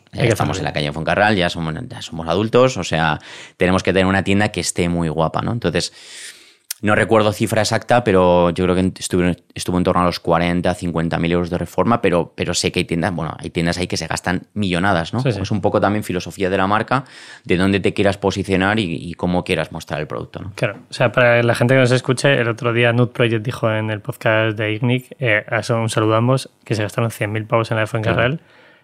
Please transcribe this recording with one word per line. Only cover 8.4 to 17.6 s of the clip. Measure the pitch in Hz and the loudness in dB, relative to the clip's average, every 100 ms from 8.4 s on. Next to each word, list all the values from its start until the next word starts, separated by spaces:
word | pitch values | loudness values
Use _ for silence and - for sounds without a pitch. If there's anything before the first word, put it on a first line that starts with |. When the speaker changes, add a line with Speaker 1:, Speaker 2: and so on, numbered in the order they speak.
| 87 | 2
Speaker 2:
yo | 82 90 | 2 0
creo | 90 | 2
que | 95 - | 0 -2
estuvo, | - 92 90 85 _ | -2 0 0 -2 _
estuvo | - - 90 | -10 -4 0
en | |
torno | 90 87 | 2 2
a | 87 | 0
los | - | 0
cuarenta, | - 82 87 87 90 | 0 2 2 0 -2
cincuenta | 87 87 82 82 82 | -2 -4 -4 -2 -2
mil | 85 | 0
euros | 87 85 | 0 -2
de | 85 | -4
reforma, | 87 - 90 120 | -4 -2 0 2
pero, | 92 85 - - | 2 0 -2 -6
pero | 85 87 | -4 -2
sé | 90 | -2
que | - | -2
hay | 85 | -2
tiendas, | 85 95 | -2 -2
bueno, | 80 82 - | -4 -8 -8
hay | 78 | -8
tiendas | 87 85 87 | -2 -2 -2
ahí | 90 | -4
que | 101 | -6
se | 80 | -6
gastan | - 90 90 - 101 | -4 -2 -4 -4 -6
millonadas, | 98 87 98 87 82 | -2 0 2 0 0
¿no? | 113 | -2
Speaker 1:
Sí, | 131 | -2
sí. | 101 | -2
Speaker 2:
Es | 98 | -2
un | 104 | -2
poco | 101 104 | 0 2
también | 98 107 | 2 0
filosofía | - 90 87 95 92 | -2 -6 -6 -4 -2
de | 95 | 0
la | 95 | 2
marca, | 104 113 131 131 - - - | 0 0 -2 -4 -20 -20 -14
de | - | -2
dónde | 90 | 2